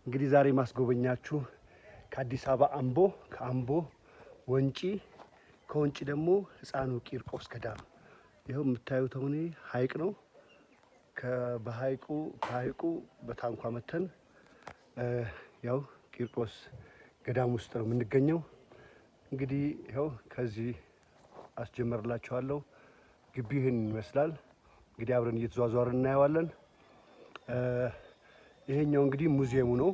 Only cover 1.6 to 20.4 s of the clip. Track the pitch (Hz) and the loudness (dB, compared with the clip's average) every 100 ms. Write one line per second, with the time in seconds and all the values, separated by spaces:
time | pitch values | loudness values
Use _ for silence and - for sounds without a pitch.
1.6 | - - - - - - 131 127 - 131 | -20 -20 -20 -20 -12 -6 -4 -4 0 4
2.6 | 143 143 131 127 196 - - - 123 127 | 4 4 0 6 4 4 -14 -10 -4 -2
3.6 | 123 151 156 - - - - - - 131 | 0 0 -2 -12 -20 -20 -20 -18 0 2
4.6 | 135 127 180 202 - - - - - - | 2 0 -4 -4 -8 -20 -20 -20 -20 -20
5.6 | _ 147 147 143 139 143 165 196 190 - | _ 0 0 0 -4 -2 4 2 2 -14
6.6 | - 139 131 123 - 127 - 123 - 120 | -8 -4 -2 -4 -6 -10 -8 -10 -10 -10
7.6 | 113 107 - - - - - _ - 131 | -8 -10 -16 -20 -20 -20 -20 _ -10 -2
8.6 | 139 120 - 135 131 135 135 147 170 160 | 0 -2 0 0 0 -2 -4 -2 -4 -8
9.6 | - 123 131 - 170 202 _ - - - | -8 -2 -2 0 -4 -6 _ -20 -20 -20
10.6 | - _ _ _ _ - 123 127 123 120 | -20 _ _ _ _ -10 -4 -2 -2 -4
11.6 | 110 117 131 135 - 151 156 - - 123 | -6 -4 -2 -4 -4 -6 -6 -8 -6 -4
12.6 | 123 - 165 165 - _ 120 117 120 113 | -4 -4 -4 -4 -8 _ -12 -6 -6 -6
13.6 | 120 117 - 170 185 - _ - - - | -6 -6 -6 -4 -4 -8 _ -20 -20 -20
14.6 | - - _ - 123 120 113 - - - | -20 -20 _ -6 -2 -2 -4 -10 -20 -12
15.6 | 117 127 139 - _ - 120 - 113 - | -4 -2 -4 -18 _ -6 -6 -2 -6 -6
16.6 | - - - - - _ - 123 123 120 | -20 -20 -20 -20 -20 _ -4 0 2 0
17.6 | - 117 110 120 113 135 143 165 151 - | -4 -4 0 0 2 4 4 2 -2 -18
18.6 | - - - - - _ - 135 135 139 | -20 -20 -20 -20 -20 _ -10 -6 -2 0
19.6 | 143 156 - 120 151 120 - - | -2 -4 -8 -4 -4 -4 -14 -6